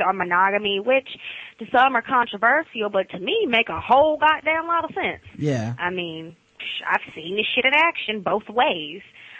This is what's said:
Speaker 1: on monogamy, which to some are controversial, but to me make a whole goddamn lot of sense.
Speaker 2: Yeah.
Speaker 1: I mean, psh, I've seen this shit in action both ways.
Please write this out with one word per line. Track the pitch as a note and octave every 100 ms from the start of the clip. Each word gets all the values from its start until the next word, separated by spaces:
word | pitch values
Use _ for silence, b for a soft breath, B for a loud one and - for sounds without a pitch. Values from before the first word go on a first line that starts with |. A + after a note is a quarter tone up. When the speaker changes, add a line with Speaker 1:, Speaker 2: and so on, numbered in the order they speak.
| F#3
Speaker 1:
on | F#3+
monogamy, | F3+ F3+ F#3+ G3+ G#3 G3
which | G#3+ C4 - - B B B -
to | G#3
some | B3+ B3+ A#3+
are |
controversial, | A3+ C4 A#3+ G3+ A3 C#4+ D#4+ A#3+ G#3
but | G3+ F#3
to | F#3
me | F#3+ G#4+ F#4+
make | A#3 A3+
a | F3+
whole | - B3+ D#4 D4+
goddamn | D4+ D#4 D4 D#4+ E4
lot | E4+ D#4
of |
sense. | - C4 - - -
Speaker 2:
Yeah. | D3 B2+ A2 B2
Speaker 1:
I | F3
mean, | F#3 F3 D#3+ D#3+ E3 _ -
psh, | - - -
I've | F#3 -
seen | - D#3+ G3+
this | G#3+ -
shit | B3
in |
action | C#4+ E4+ - - G#3+
both | E3+ G3 -
ways. | A3 C#4+ F3+ D3+ F3 - B B B